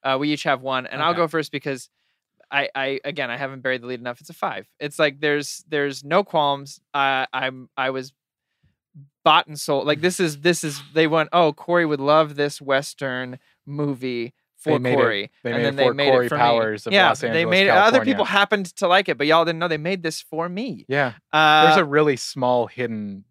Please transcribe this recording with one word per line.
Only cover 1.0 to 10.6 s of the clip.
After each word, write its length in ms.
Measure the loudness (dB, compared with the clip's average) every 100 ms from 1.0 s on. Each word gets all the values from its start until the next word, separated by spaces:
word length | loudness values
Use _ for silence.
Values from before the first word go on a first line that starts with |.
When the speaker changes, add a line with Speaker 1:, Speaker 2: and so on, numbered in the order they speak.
Speaker 1:
I'll 100 | -2
Speaker 2:
Okay. 60 | 0
Speaker 1:
go 100 | -2
first 240 | -2 -6
because 380 | -8 -8 -8 -10 _ _ _ _ _ _
I, 180 | -4 -2 -4
I, 240 | -4 -4
again, 280 | -8 -6 -6
I 60 | -6
haven't 240 | -8 -10
buried 200 | -6 -6
the 60 | -6
lead 120 | -10
enough. 220 | -10 -12
It's 80 | -16
a 40 |
five. 340 | -8 -8 -8 -14 _
It's 200 | -12 -2
like, 200 | -2 0
there's, 440 | -2 -2 -4 -12 _
there's 360 | -4 -4 -6
no 200 | -2 -2
qualms. 560 | 0 0 0 -2 -8 -20 _
I, 320 | -2 0 0 -2
I'm, 360 | -4 -6 -8 -16 -6
I 140 | -4
was 240 | -4 -10 _ _ _ _ _ _ _ _ -20 -20 _
bought 240 | 2 2 2
and 120 | -10
sold. 260 | -2 -2 0
Like, 160 | 0
this 180 | 0 0
is, 200 | -4 0
this 220 | 0 0